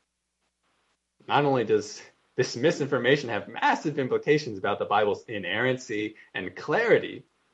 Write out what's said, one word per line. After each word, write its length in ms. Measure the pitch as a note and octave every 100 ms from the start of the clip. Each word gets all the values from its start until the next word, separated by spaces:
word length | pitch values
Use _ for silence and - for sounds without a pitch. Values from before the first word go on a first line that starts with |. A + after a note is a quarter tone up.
| _ _ _ _ _ _ _ _ _ _ _ _ -
not 180 | B2 D3
only 180 | C3
does 380 | G#2+ G#2+ G2 - - _ _ -
this 200 | B2 A#2+
misinformation 720 | D3 D#3 C3+ C3 A#2+ C#3+ A#2+
have 180 | G#2 -
massive 500 | A#2 D4 B3 D#3+ D3
implications 600 | B2+ A2 - D3+ C#3 G2
about 200 | G2+ G2+
the 80 | G#2
Bible's 380 | G#2 G#2+ F#2 -
inerrancy 880 | G#2 F2 G#2 B2+ B2+ - G#2+ G#2+ - -
and 220 | - F#2 -
clarity, 680 | - F3 A#3 - G2 - - _ _